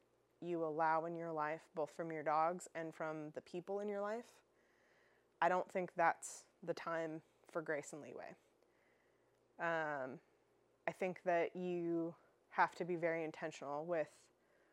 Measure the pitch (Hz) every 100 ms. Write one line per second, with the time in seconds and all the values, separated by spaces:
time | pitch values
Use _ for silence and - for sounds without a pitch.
0 | _ _ _ _ 175 170 160 151 160 160
1 | 170 170 165 156 151 160 - 160 147 -
2 | 165 160 151 151 160 180 - 165 160 -
3 | 160 156 151 165 - 180 175 202 208 202
4 | 202 226 240 - _ _ _ _ _ _
5 | _ _ _ _ 170 180 - 196 180 -
6 | 165 - - - - _ 170 165 170 165
7 | 160 160 - _ - 175 160 147 - 156
8 | 123 - - - _ _ _ _ _ _
9 | _ _ _ _ _ - 170 165 151 143
10 | 131 147 - _ _ _ _ _ - -
11 | 185 170 185 170 160 180 180 175 170 165
12 | 165 - _ _ _ - 170 - 175 170
13 | 165 165 156 - 165 - 139 143 170 165
14 | 147 - - _ _ _ _